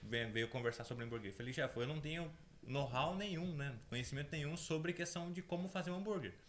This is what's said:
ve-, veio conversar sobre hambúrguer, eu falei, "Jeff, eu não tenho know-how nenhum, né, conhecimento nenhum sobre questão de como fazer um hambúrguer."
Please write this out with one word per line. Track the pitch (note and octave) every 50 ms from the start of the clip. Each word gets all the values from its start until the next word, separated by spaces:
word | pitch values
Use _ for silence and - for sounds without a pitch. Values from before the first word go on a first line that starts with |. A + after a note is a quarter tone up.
ve-, | G2+ G#2 A#2 A#2 A#2
veio | G#2+ G#2+ A2+ A2+ A2
conversar | - B2+ A#2+ A#2 A#2 - A2+
sobre | - B2 A#2+ A#2
hambúrguer, | A#2 A#2 A2+ G#2 G2
eu | -
falei, | - A#2+ B2+
"Jeff, | B2 D#3+ C3+ B2+ - A#2
eu | A#2+
não | C3+ D#3 D#3
tenho | C#3+ D3+ D#3+ E3+ E3+ D#3 - - - - - - -
know-how | A#2 C3 C#3+ C#3 B2 A#2 B2+ C#3+ E3+ F#3+
nenhum, | F#3+ G#3 G#3 F3 D#3+ F3 F#3 D#3+
né, | C#3+ C#3 C#3 B2 A2 - -
conhecimento | A#3 A#3+ A#2+ - C#3 C3+ D3 C#3+
nenhum | E3 D3+ C#3+ D3 E3
sobre | D#3+ - - D#3+ D#3 D#3 F3 F3
questão | F3 F3 - - F3 E3+ F3
de | F3 F3+
como | F3+ - F3+ E3+ F#3 F#3+
fazer | - F#3 D#3 F3+
um | F3+
hambúrguer." | F#3 G3+ A3 G#3 F3 A#2+ F#2 - - -